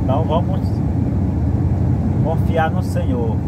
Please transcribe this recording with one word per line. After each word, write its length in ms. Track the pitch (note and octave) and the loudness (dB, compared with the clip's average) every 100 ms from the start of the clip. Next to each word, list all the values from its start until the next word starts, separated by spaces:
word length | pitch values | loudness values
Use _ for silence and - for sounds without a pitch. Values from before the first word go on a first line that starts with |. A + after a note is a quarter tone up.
Então 180 | - - - | 0 0 0
vamos 320 | D#3+ - - - - - - - - - - - - - - - - - - | 0 0 0 -2 -2 0 0 0 0 0 0 0 0 0 2 0 0 0 0
confiar 480 | D#3 D#3+ - E3 D#3+ | 0 2 2 2 2
no 140 | F3+ | 0
Senhor 520 | F3+ - - B2+ A#2 - | -2 -2 0 0 0 -2